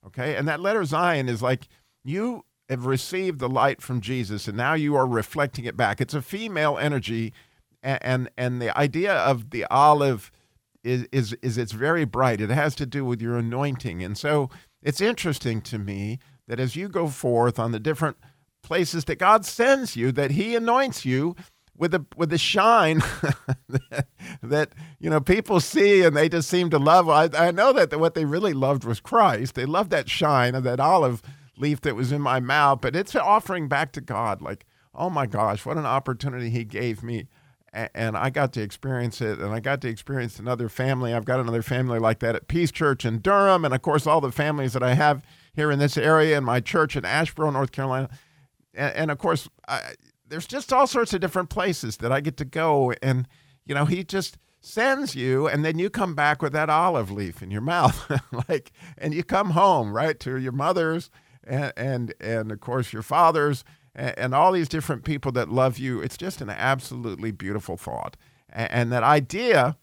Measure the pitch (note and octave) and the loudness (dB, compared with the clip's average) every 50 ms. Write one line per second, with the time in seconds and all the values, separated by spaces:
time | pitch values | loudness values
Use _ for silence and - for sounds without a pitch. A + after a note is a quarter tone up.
0 | _ G2 - - B2 D3 D3 G2+ C#3 D3+ D#3 D3+ F3 G3 G#3+ A3 F#3+ D3 C#3 D#3 | _ -16 -10 -6 -4 -4 -2 -2 -2 -2 -2 -2 0 0 0 0 0 0 0 0
1 | F3 F3 E3 D3 C3+ B2+ A#2+ G#2+ A#2+ B2 C3 B2+ - _ _ _ _ _ _ _ | 2 2 2 0 0 -2 -2 -2 0 0 0 0 -4 _ _ _ _ _ _ _
2 | _ B2+ D3 F#3 G#3+ A#3+ B3 A3 - _ _ _ _ _ C3 B2+ B2 C3 C3+ C3 | _ -6 -4 -4 -4 -4 -6 -8 -12 _ _ _ _ _ -8 -6 -2 -2 -2 -2
3 | - - - F#3 F#3+ F#3 E3+ C#3 C3 B2 C3 B2+ A2+ C#3 C#3 - - - B2+ B2 | -2 -4 -6 -4 -2 -4 -4 -4 -4 -2 0 2 2 2 0 -2 -6 -6 -6 -6
4 | G2+ G2+ C3 B2+ A#2 F#2+ G#2 G2+ - - G2+ G#2+ A#2+ C3+ D#3 D#3+ D3+ D3 D3 C#3+ | -4 -4 -6 -6 -4 -6 -6 -8 -8 -8 -6 -4 -2 0 0 0 0 0 2 2
5 | C3 B2+ B2 A#2 G#2 - - D#3 C#3+ C#3 - - A#2+ A#2+ - F#2 B2 G2+ G#3 - | 2 2 0 -2 -2 -2 -2 -2 -2 -2 -4 -8 -10 -8 -2 0 0 0 0 -2
6 | - - - D3+ B2+ - - G3+ A3+ A3+ G3 D#3+ D3+ D3+ D3 - A#2 D3 D3 C3+ | -4 -4 -4 -8 -8 -6 -10 -8 -8 -6 -2 0 0 0 0 0 -2 -2 -2 -2
7 | G#2 G2 A#2 A2+ A2+ A2 - - _ _ _ _ _ _ _ _ - C3 C3+ - | -4 -4 -4 -4 -4 -6 -8 -14 _ _ _ _ _ _ _ _ -6 -4 -4 -4
8 | - - B2+ B2+ B2+ - _ - B2 B2 B2 B2 A#2+ A2+ - - C#3+ D3 C#3+ D#3 | -2 -2 -2 -2 -2 -6 _ -6 -4 -4 -4 -4 -4 -2 0 0 0 0 0 -2
9 | F3+ G3+ F#3+ D3+ E2 B2+ C#3 A#2+ A2 B2+ - A#2+ G2 - - C3 C#3+ D3+ D3+ D3 | -2 0 0 2 2 2 0 0 -4 -8 -8 -8 -6 0 2 4 6 6 6 6
10 | C#3+ C#3 B2+ G#2+ - - _ _ _ _ _ _ _ _ _ _ _ A#2+ B2+ B2+ | 4 0 0 -2 -6 -14 _ _ _ _ _ _ _ _ _ _ _ -2 -2 -2
11 | A#2+ - - C3+ B2 G2+ A#2 - - B2 A2 A2+ B2 G#2 A2 G#2+ B2+ D3 E3 E3+ | -2 -2 -2 -2 -2 -2 -4 -6 -6 -4 -4 -2 -4 -6 -4 -4 0 0 2 0
12 | D#3 A#2 - A#2 C3 B2+ A2+ G2+ G#2+ G#2 A#2+ D3 D3 D3+ C#3+ - D3 C3 - C#3+ | 0 -2 0 2 2 2 2 0 0 -2 0 0 0 0 -2 -4 -8 -6 -6 -6
13 | C3+ B2+ A#2+ A2+ A2+ A#2 A#2+ A#2+ A#2 A2+ A#2+ B2+ C#3 C#3+ C3+ A#2+ - A#2+ E2+ F2 | -4 -4 -4 -4 -2 -4 -2 -2 -2 -2 -2 -2 -2 -2 -4 -4 -6 -8 -8 -6
14 | F2+ F2+ G#2+ - - D3 D3+ D3+ C#3 C3 - - _ _ _ _ _ D3 C#3+ - | -6 -6 -8 -4 -2 0 2 2 0 0 -6 -14 _ _ _ _ _ -4 -2 0
15 | F#3+ A3 A#3+ - - F3 D3 - - B2 A2+ A2 - - B2 A2 G2+ G2 G2+ G2 | 0 0 0 0 -2 -4 -4 -2 -2 -4 -4 -4 -6 -6 -8 -6 -6 -6 -6 -6
16 | G2+ G#2 A2+ B2+ _ _ _ _ _ - A#2 A#2 C3 C3 A#2 D3 F#3 G3+ F#3 F#3+ | -6 -6 -6 -8 _ _ _ _ _ -10 -4 -4 -4 -4 -4 -6 -8 -6 -4 -2
17 | E3+ D#3 C3+ - - C3+ A#2+ A#2 A#2 A#2+ A2+ - A2+ A#2 A#2 A2 A2 D3+ D#3 C3 | -2 -2 -4 -4 -2 0 2 4 4 2 2 0 -2 -2 -2 -2 -2 -2 -2 0
18 | D#3+ D3+ B2+ _ _ - _ _ _ _ _ _ _ - D#3+ E3+ F3+ D#3 - E3+ | -2 -4 -4 _ _ -20 _ _ _ _ _ _ _ -4 0 0 0 0 -2 -6
19 | D3 - D#3+ - F#3 F#3 G#3+ A3 G3+ - - - A#3 C4 C#4 C4+ C4 - - A#2+ | -4 -4 -4 2 6 6 6 6 4 0 -2 0 4 4 4 4 2 -6 -4 -2
20 | A2+ B2+ B2+ C#3+ C#3+ C3+ C#3+ E3 G3 A3 A#3+ A#3 A3+ A3+ A#3 B3+ C#4 C4+ - - | 0 0 2 0 0 0 0 0 0 0 -2 -2 0 2 2 2 2 0 -2 -6
21 | - C3 B2+ C3 C#3+ E3+ F3 - F3 - _ _ _ _ _ - E3 F3 D#3+ F#3 | -2 0 0 0 0 -2 -4 -6 -16 -20 _ _ _ _ _ -2 -2 0 0 0
22 | C#3+ _ - - E3+ D3+ D#3+ E3+ - - - G3+ F#3+ A3 A#3 A3+ F#3+ D#3 D#3+ D#3+ | -2 _ -4 -4 -2 0 0 0 0 0 2 4 6 6 6 6 6 4 4 2
23 | C#3+ - - - - D3 C#3 - - - C3 - _ _ B2 C3 - _ - C#3 | 2 0 -2 -4 -2 -2 -2 -2 -2 -6 -6 -6 _ _ -4 -4 -4 _ -8 -8
24 | C3+ _ _ _ F#3 F#3 F3 C#3+ - A#2 C#3 D3+ D3+ - _ - D#3 D#3+ D3+ _ | -8 _ _ _ -18 -18 -16 -14 -4 0 0 0 0 0 _ -18 -20 -20 -18 _
25 | - D#3+ D#3 D#3 C3 - F3+ G#3+ - - G#3 F3 - - - - G3 G3+ G3+ F#3+ | -4 0 2 2 4 4 2 2 4 2 2 2 2 2 2 4 6 8 8 8
26 | F#3 E3 D3 D3 D#3 E3 E3 E3+ D3+ - - F3+ F3+ E3+ D3+ D3+ C#3 D3+ D#3+ F#3 | 8 6 6 6 2 4 2 0 -2 2 2 2 2 4 2 4 6 8 8 8
27 | F3+ E3 D#3 D3+ D#3+ E3+ - D3 E3+ F3 F3 F3 G#3+ C4+ B3+ C4 F#3 D3+ - D3+ | 8 8 6 6 6 4 4 4 2 2 4 4 4 6 6 6 4 2 2 2
28 | D#3+ E3 - E3 D#3+ C#3+ C#3+ E3+ G#3 G3+ D#3+ C3+ C3+ C3+ C#3+ C#3 - A#2 A#2 G#2 | 2 2 2 0 -2 0 0 0 0 0 0 2 2 2 2 0 0 -4 -4 -4
29 | _ - - A#3 G#3+ F#3 B2+ G#2 A#2+ C3 - - B2+ C3+ D#3 F3+ G#3 F3 F3 D#3 | _ 0 4 6 6 6 4 2 -2 -4 -4 -4 -4 0 0 0 0 0 0 -2
30 | C3 - - - E3 D3+ D3 C3 B2 B2 B2 C3 B2+ B2+ B2 B2 C3+ D3+ F3+ F#3 | -2 -2 -4 0 2 2 4 4 4 2 0 0 -2 -2 0 2 4 4 6 6
31 | D#3 B2+ B2 A2+ _ - - - _ _ _ - C3+ D3 D3 C3 - D3+ B2+ G2+ | 4 4 0 -2 _ -14 -20 -20 _ _ _ -4 -2 -2 -2 0 -2 -4 -2 -2
32 | C3 B2 D3 D3 C#3+ C3 B2+ C3 B2+ B2 C#3 D3+ D3 C#3+ C#3 B2+ - C3 B2 E3 | -2 -2 -2 0 0 0 0 0 0 2 2 4 6 6 4 4 0 -2 -2 -2
33 | G3+ - - B3+ C#3 F3 G#3 G#3+ G#3+ - F#3+ F3+ D#3 C#3 D3 C#3+ D#3 C#3+ - D3+ | -4 -2 -2 -2 2 4 4 2 2 0 -6 -6 -2 -2 0 -2 -2 -2 -6 -14
34 | B2+ - A#2+ G2+ A#2 A2 G2+ F#2+ - C2 F#2+ G2+ _ _ _ _ _ _ _ - | -10 -6 -4 -2 -2 -2 -2 -4 -6 -10 -12 -12 _ _ _ _ _ _ _ -6
35 | D3+ F3+ F3+ D3+ C3+ A2+ G2+ G#2 G#2+ G#2+ G2+ G#2 - - C#3 D#3+ D3+ C3 A#2+ C#3 | -6 -4 -2 -2 -4 -2 0 0 0 0 0 -2 -4 -6 -6 -4 -2 0 -2 -2
36 | C#3 - B2+ A2+ - C#3 C3 B2 B2 A#2 A2+ A#2+ A#2 G#2 G2+ G#2 A#2+ A#2+ A2+ G#2 | -2 -2 -6 -4 -4 -6 -4 -4 -4 -4 -2 -4 -4 -6 -6 -4 -4 -4 -4 -6
37 | G#2 A#2 A#2+ A2 - - _ _ _ _ _ _ _ _ - G#2 A2+ - _ - | -6 -8 -6 -8 -8 -10 _ _ _ _ _ _ _ _ -10 -10 -10 -8 _ -4
38 | A2+ A2+ G#2+ G2+ F#2 C3+ C3+ D3 C#3+ C3 - A#2+ G#2+ G#2 - - - C3+ C3 B2 | -4 -4 -2 -2 -2 -2 0 0 -2 -2 -2 -4 -8 -8 -10 -10 -8 -6 -4 -2
39 | A#2+ A#2 G#2 - B2 A2 G#2+ - - G2+ G#2+ A2+ G#2 C3 C#3+ C#3 C3 B2+ A2+ G#2+ | -4 -4 -4 -4 -4 -4 -4 -4 -4 -6 -6 -4 -4 -4 -4 -4 -4 -6 -8 -8
40 | - - C#3 C3 A#2+ A#2 - - G2 B2 B2+ A#2 A#2+ A2 - - B2+ C3 C3+ B2+ | -10 -6 -6 -4 -4 -6 -8 -10 -6 -6 -4 -4 -4 -6 -4 -2 -2 0 0 0
41 | B2+ A#2 A#2 A#2 G#2 - B2+ C3 B2+ A#2 A#2 A#2 A2 - B2+ B2 C3 B2+ A#2+ A2+ | -2 -2 -2 -4 -2 -2 -2 -2 0 0 -2 -2 -2 -2 -2 -2 0 0 0 0
42 | A2+ A2+ A2 - - A#2 A#2 - - _ - E3 F3 D3+ - - D#3+ D3 C#3 C3 | 2 2 0 2 -2 -2 -2 -2 -4 _ 0 0 0 0 0 0 0 0 0 0
43 | - A#2+ A2 A2+ G2+ F#3+ G3+ G3+ G3 G3 F#3+ F3+ D#3+ D3 B2 C3 - - D3 D3+ | -2 -4 -4 -2 0 2 4 4 6 6 6 4 4 2 0 0 0 2 0 2
44 | - D#3+ D3+ E3 C#3 C3 A#2 - D3 D3+ D3+ D3 C3+ C3 A2+ C3 B2 B2 B2 D3 | 2 4 2 2 2 0 -2 -2 -2 0 0 -2 -2 -2 -2 0 2 2 2 4
45 | D3+ D3+ D3 C#3 D3 _ - _ _ _ _ - D3+ D3+ D3 C#3 C#3+ C#3+ - D3+ | 4 4 2 2 -2 _ -20 _ _ _ _ -2 0 0 2 2 2 2 2 2
46 | A#2+ D3+ D#3+ D#3 D#3 D#3 D3+ C#3+ C3+ A#2+ A#2 B2 A2+ - - F3 D#3 C#3+ - D3 | 4 4 6 6 6 6 4 2 2 2 0 0 0 0 0 0 0 2 0 -4
47 | G2 F2+ A#2 D3 E3 D#3 - - D#3 D3+ C#3+ C3 C#3 C3 - - C3+ C3+ B2+ C3 | -4 -2 0 0 0 -2 -2 -2 -2 -2 0 0 -2 -2 -4 -6 -4 -2 -2 -2
48 | C3 C3 B2+ C3+ _ _ _ _ _ _ _ _ _ _ _ - C3+ C#3+ - - | -4 -4 -8 -16 _ _ _ _ _ _ _ _ _ _ _ -4 -4 -4 -2 -2
49 | D#3+ D#3 D3 - - F#3+ E3 D3 - - _ _ _ - - C3 - B1+ B1+ _ | -4 -4 -4 -2 0 0 0 0 -2 -8 _ _ _ -8 -8 -8 -8 -10 -16 _
50 | _ _ _ _ _ _ D3 D#3+ E3 - - C#4 C4+ - C4+ B3+ C#4 C4+ - C4+ | _ _ _ _ _ _ -12 -12 -12 -8 -8 -10 -4 0 2 2 2 2 2 -2
51 | A#3 - - F#3 F3 F#3 - F#3 F3+ D#3 - G#3 - G#3 E3+ - - A2+ G#2+ - | -2 0 -2 -2 -2 -2 -2 -2 -4 -4 -4 -2 -2 -2 -2 -4 -6 -8 -8 -4
52 | - A#2 C3 C3+ D3 D#3 - - D3+ B2+ - D#3+ D#3+ E3 D3+ C#3+ C3+ B2 A#2+ - | -2 0 0 0 -2 -4 -6 -6 -10 -8 -4 -2 2 2 4 4 2 2 0 -2
53 | - C3+ C3 B2+ B2+ - _ _ _ _ _ _ _ - C#3+ C#3+ D3 D3+ F3+ F3+ | 0 0 0 0 -2 -4 _ _ _ _ _ _ _ -6 -2 0 2 2 0 -2
54 | F#3+ - - G3 F#3 - - - _ _ _ _ _ - - G#3+ A3+ C4+ C4+ C4+ | -4 -4 -4 -4 -4 -4 -10 -16 _ _ _ _ _ -10 -4 0 2 2 2 0
55 | D4 - - C3+ B2+ C3 C3 C3 D3 D#3 - D3 D3+ D#3+ D#3+ D#3+ F3 G3+ - A3+ | -2 -6 -4 -4 0 0 2 2 2 2 0 0 0 0 0 0 -2 -2 -2 -2
56 | G#3 F3+ D#3+ D3 D3 D3 D3+ C#3+ D#3+ D3 C3+ D#3 D#3 D#3 D3+ D#3 F3 F#3 F3 C#3 | -4 -2 -2 0 2 2 2 0 -2 -4 -2 -2 0 2 2 2 2 2 0 0
57 | A2 F#2 G2+ G2+ G2+ F2+ E2 - F#2+ F#2 G2 G#2 A#2 C#3+ F3 F3 D#3 C3 - - | -2 -4 -4 -6 -6 -8 -8 -12 -12 -8 -6 -4 -4 -2 0 4 2 2 2 0
58 | - - D3 C3+ - _ - A#2+ C3 - E3 C#3+ - - _ _ - F3 D#3 - | -6 -4 -4 -4 -4 _ -8 -8 -4 -4 -4 -4 -4 -8 _ _ -20 -20 -18 -10
59 | - D#3 D3+ D#3+ F3 _ - F#3+ G3+ F#3+ D#3+ E3 F#3+ G3 F3+ D3 A#2 G#2 G2+ A2+ | -8 -6 -4 -4 -4 _ 0 0 0 2 2 4 4 6 4 4 2 -2 -2 -2
60 | C#3 D#3+ D#3 - - C#3+ C3 C3 C3 B2+ B2 C3 C#3 E3 F#3 F3+ E3 D#3+ D#3+ E3+ | -2 -2 -2 -4 -6 -8 -6 -6 -6 -4 -4 -2 -2 0 0 0 0 0 -2 -4
61 | E3+ - _ _ _ _ _ _ _ - C3+ C3+ D3 C3+ - - A2+ C3+ C3+ B2 | -6 -10 _ _ _ _ _ _ _ -6 -4 -4 -4 -4 -6 -6 -4 -4 -4 -4
62 | A#2+ A2 - _ - G#2+ A2+ A2+ A2 A2 G#2+ G2+ - - A#2+ C3 B2 - - A2 | -4 -6 -8 _ -8 -4 -4 -4 -4 -6 -10 -12 -8 -6 -4 -4 -4 -4 -8 -12
63 | - - C3 D#3 F3 E3 D#3+ D#3+ D3 D3 C#3 B2+ - _ - _ _ _ _ - | -8 -2 2 4 4 4 4 4 0 0 0 -2 -6 _ -20 _ _ _ _ -8
64 | C3 B2+ - - A#2+ B2+ C3 C#3 D#3 F#3 F#3+ F#3 E3 C#3+ - D#3+ D3 - D3+ A#2 | -8 -6 -6 -4 -4 -2 2 4 4 4 4 2 -2 -2 -4 -6 -4 -4 -6 -6
65 | - - D#3 C#3+ - C#3 B2+ B2+ A#2 D2+ G2+ B2 B2+ C3 A#2+ B2+ C3 C3 B2+ A2 | -4 -6 -6 -4 -4 -4 -2 -2 -2 0 0 2 2 2 0 -2 -6 -6 -6 -4
66 | D2+ A2+ - - E3+ F#3 F#3 - C#3 G#2 G2+ - G2 C3 C3+ C3+ C3 - B2+ B2 | -6 -8 -8 -8 -10 -10 -8 -8 -10 -10 -8 -4 -2 -2 -2 -2 -4 -12 -12 -10
67 | A#2+ A#2 G2 E2+ G2 A2+ G#2 - - F#2+ G2+ G#2 G2 - F2+ - - - A#1+ A1+ | -8 -8 -8 -6 -6 -8 -8 -8 -8 -8 -8 -8 -6 -8 -12 -10 -10 -10 -10 -8
68 | - - - _ _ _ _ _ _ _ - - A#2 - - A#2+ A#2+ A#2 B2 B2 | -10 -10 -12 _ _ _ _ _ _ _ -10 -8 -8 -4 -2 -2 -2 0 0 0
69 | A2+ B2+ D3 D3+ C#3 B2 - F#3+ A#3+ B3 A3 D#3 B2+ B2+ D#3 _ | 4 4 4 4 2 -2 -6 -4 0 4 4 4 4 2 0 _